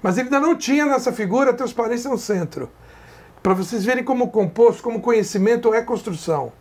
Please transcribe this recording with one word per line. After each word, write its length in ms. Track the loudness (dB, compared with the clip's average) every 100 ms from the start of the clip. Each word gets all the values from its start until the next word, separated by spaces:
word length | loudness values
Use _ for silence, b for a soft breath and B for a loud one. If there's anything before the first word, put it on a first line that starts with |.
Mas 160 | 0 -2
ele 120 | 0
ainda 100 | 0
não 160 | 2
tinha 320 | 0 2 2 2
nessa 240 | 0 0
figura 400 | -2 0 2 2
a 40 |
transparência 540 | 2 -4 -4 -2 -2 -2
no 100 | -6
centro. 520 | -2 -4 -4 -8 -12 -14 B B B B B B
Pra 100 | 0
vocês 320 | 0 0 -2
verem 200 | 0 0
como 220 | 0 0 0
o 40 |
composto, 520 | 0 -2 4 4 4
como 180 | -6 -4
conhecimento 760 | 0 2 2 0 2 4 2
é 80 | 0
construção. 720 | 0 -6 -6 -8 -4 -4 -4 -12